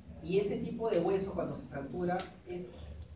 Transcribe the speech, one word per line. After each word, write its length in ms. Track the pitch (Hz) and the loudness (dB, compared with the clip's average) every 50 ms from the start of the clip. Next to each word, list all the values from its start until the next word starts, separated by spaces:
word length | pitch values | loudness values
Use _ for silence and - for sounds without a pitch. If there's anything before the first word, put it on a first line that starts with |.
| - - - - - | -14 -14 -12 -8 -2
Y 160 | 160 185 202 | 2 4 4
ese 180 | 208 - - - | 4 4 2 0
tipo 320 | - - - 226 226 226 | -2 -2 -2 0 2 4
de 100 | 214 170 | 4 6
hueso, 340 | - 190 196 190 - - - | 6 6 4 4 2 0 0
cuando 220 | 170 160 143 139 | 0 0 0 -2
se 120 | - - - | -4 -6 -6
fractura, 500 | 143 139 139 - - 180 175 175 180 190 190 - - - - 175 | -6 -6 -6 -4 -2 0 2 2 2 2 0 -4 -8 -12 -10 -8
es 340 | 180 180 180 180 - - - - - - - - - | -6 -6 -6 -6 -8 -10 -10 -10 -10 -10 -12 -12 -14